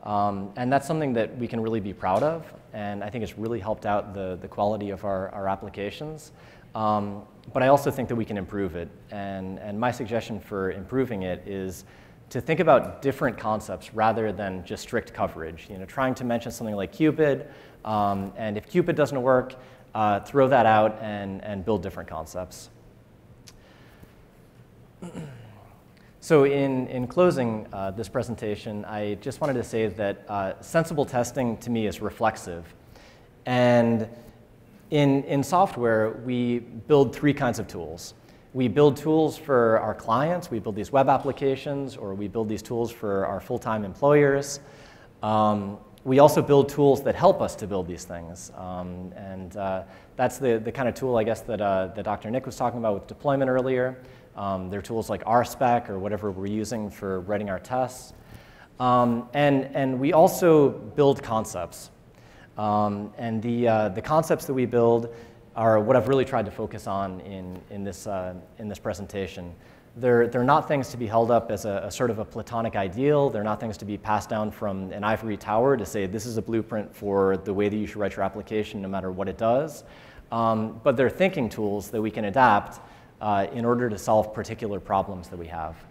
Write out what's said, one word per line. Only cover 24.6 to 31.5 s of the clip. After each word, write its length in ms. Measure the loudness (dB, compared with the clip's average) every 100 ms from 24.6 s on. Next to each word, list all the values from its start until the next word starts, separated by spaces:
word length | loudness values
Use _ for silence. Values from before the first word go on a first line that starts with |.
| -20 -20 -20 -18
<clears throat> 80 | -16 -14 -14 -16 -20 -20 -20 -20 _ -20 -20 -20
So 240 | 4 6
in, 460 | 6 4 2 0 -2
in 180 | -4 -4
closing, 600 | 4 4 4 -2 -2 -6
uh, 200 | -6 -4
this 160 | -4 -6
presentation, 760 | -4 -4 -6 -4 -6 -6 -10 -8
I 280 | -6 -6 -6
just 200 | -8 -4
wanted 120 | -2
to 100 | -2
say 240 | -2 -2 -2
that, 380 | -2 -4 -4 -6
uh, 320 | -4 -4 -6
sensible 440 | -2 -2 0 -2
testing 520 | -2 0 -2 -2 -2